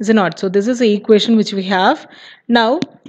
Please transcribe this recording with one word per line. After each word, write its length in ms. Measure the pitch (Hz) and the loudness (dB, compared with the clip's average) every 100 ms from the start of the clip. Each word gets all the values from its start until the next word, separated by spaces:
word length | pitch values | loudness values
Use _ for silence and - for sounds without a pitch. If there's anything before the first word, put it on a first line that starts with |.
is 80 | 208 | 0
it 60 | |
not? 240 | 220 175 - | 0 0 -4
So 100 | 196 | -4
this 180 | 196 208 | -2 -2
is 140 | 247 | -2
the 120 | 233 | 0
equation 440 | 208 208 214 - 226 | 0 2 2 2 0
which 160 | 202 | 0
we 100 | 196 | -4
have. 440 | 185 190 202 311 - - - - - | -4 0 0 0 -6 -20 -20 -14 -2
Now 320 | 233 226 302 - _ | 0 0 -2 -6 _